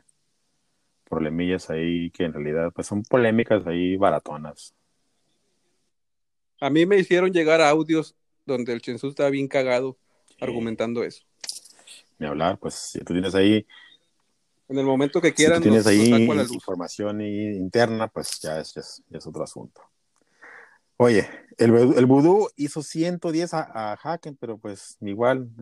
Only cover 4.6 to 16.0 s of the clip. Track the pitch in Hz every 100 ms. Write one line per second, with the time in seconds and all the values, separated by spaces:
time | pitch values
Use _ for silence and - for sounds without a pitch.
4.6 | - _ _ _ _ _ _ _ _ _
5.6 | _ _ _ _ _ _ _ _ _ -
6.6 | 139 151 180 202 185 175 185 180 156 165
7.6 | 147 156 156 160 147 _ _ _ - 127
8.6 | 123 117 - 120 139 143 143 139 135 139
9.6 | 131 123 131 127 _ _ _ - 127 117
10.6 | 117 110 113 120 87 - _ _ - -
11.6 | - _ - - _ - 76 71 82 98
12.6 | - - - - - 90 92 95 98 107
13.6 | - - - _ _ _ _ _ _ _
14.6 | - 135 135 135 143 175 160 - 156 170
15.6 | 135 110 107 104